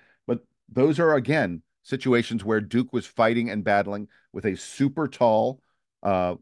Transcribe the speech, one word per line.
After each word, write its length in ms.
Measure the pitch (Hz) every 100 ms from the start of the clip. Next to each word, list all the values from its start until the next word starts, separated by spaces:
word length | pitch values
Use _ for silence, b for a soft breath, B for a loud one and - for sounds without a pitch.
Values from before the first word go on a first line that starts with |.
| b b -
But 140 | 120 - _ -
those 300 | - 147 147
are, 160 | 165
again, 480 | 147 120 156 98 85 - _
situations 640 | - 135 131 120 113 117
where 160 | 107 107
Duke 320 | 101 120 127
was 140 | 120 -
fighting 440 | - 113 117 117
and 120 | 104
battling 460 | 98 101 98 101 101 b b
with 120 | -
a 120 | 107 95
super 500 | - - 139 139 143
tall, 540 | - 120 110 120 135 _ _ _ _
uh, 320 | 101 92 90 90